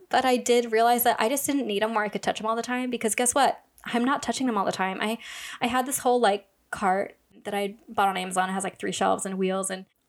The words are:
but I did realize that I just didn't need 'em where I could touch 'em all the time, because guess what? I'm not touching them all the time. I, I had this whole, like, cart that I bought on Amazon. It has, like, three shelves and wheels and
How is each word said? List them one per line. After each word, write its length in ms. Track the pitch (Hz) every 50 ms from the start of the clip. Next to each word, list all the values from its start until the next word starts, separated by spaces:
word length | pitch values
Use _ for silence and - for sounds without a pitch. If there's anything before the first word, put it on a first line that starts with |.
| - -
but 160 | - 262 254
I 120 | 254 247 240
did 340 | - - 240 247 240 233
realize 320 | 220 220 226 233 240 240 233
that 120 | 247 220 -
I 100 | 220 226
just 160 | 285 277 -
didn't 200 | - 277 277 247
need 160 | 208 202 196
'em 120 | - 220 226
where 100 | 214 214
I 60 | 202
could 120 | - 202
touch 180 | - 208 - -
'em 60 | 202
all 100 | 220 226
the 60 | 233
time, 280 | 233 240 247 247 254 254
because 260 | 240 226 - 220 208
guess 180 | - 247 240 -
what? 300 | 294 262 - - - _ _ _ - -
I'm 180 | - - 233 240
not 180 | 254 285 -
touching 260 | - - 233 - 262 254
them 100 | 220 202
all 80 | 185
the 60 | -
time. 280 | 180 - 185 190 190 -
I, 160 | - 214 226 - - - - - - - - -
I 60 | - 233
had 180 | 240 254 247
this 140 | 277 269 -
whole, 200 | - 254 247 247
like, 280 | 233 202 202 202 - _ _ _ _ _
cart 460 | - - 214 190 185 196 202 - - _ _ _ - - -
that 80 | 208 202
I 200 | 202 202 196 208 - _ -
bought 220 | 226 - 202 196
on 80 | 190 185
Amazon. 320 | 185 185 180 185 185 185
It 40 | 190
has, 100 | 196 196
like, 140 | 190 - -
three 140 | - 196
shelves 340 | 175 - 196 190 190 185 -
and 120 | 196 190 190
wheels 320 | 190 185 185 190 190 190
and 160 | 190 185 190 - _ _ _